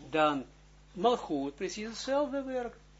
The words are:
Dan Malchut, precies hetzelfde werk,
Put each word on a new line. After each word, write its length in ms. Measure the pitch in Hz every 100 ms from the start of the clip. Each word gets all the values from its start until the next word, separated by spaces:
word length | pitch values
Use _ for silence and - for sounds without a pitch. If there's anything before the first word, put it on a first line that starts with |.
| 135
Dan 340 | 156 151 139 123 - - - -
Malchut, 640 | 180 220 240 - 147 139 -
precies 320 | 185 208 214
hetzelfde 560 | 220 - 277 294 277
werk, 320 | 262 254 240 - -